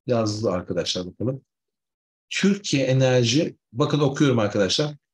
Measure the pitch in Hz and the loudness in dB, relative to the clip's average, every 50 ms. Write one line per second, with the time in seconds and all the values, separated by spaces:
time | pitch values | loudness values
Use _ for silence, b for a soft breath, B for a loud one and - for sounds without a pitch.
0 | _ 127 123 113 110 104 104 107 110 101 90 90 90 - - 175 80 - - 92 | _ -2 0 0 0 -2 -2 -2 -2 -2 -2 -2 -4 -4 -4 -4 -4 -4 -6 -6
1 | 87 90 - - 101 127 139 135 - _ _ _ _ _ _ _ _ _ _ _ | -8 -8 -8 -6 -4 -4 -4 -6 -12 _ _ _ _ _ _ _ _ _ _ _
2 | _ _ _ _ _ _ - - 190 202 196 202 - - 147 139 131 127 131 131 | _ _ _ _ _ _ -4 0 2 2 2 0 -2 -2 -2 0 2 2 2 2
3 | 131 127 127 127 120 113 123 156 180 180 - _ _ _ 110 120 147 147 156 143 | 4 4 4 4 2 2 2 0 0 -2 -6 _ _ _ -4 -2 0 0 2 0
4 | 147 135 139 - 151 135 120 117 104 101 - 104 98 92 - - 147 147 147 - | 0 0 2 2 2 2 4 2 0 0 0 0 0 0 0 -2 -2 -4 -6 -12
5 | _ _ | _ _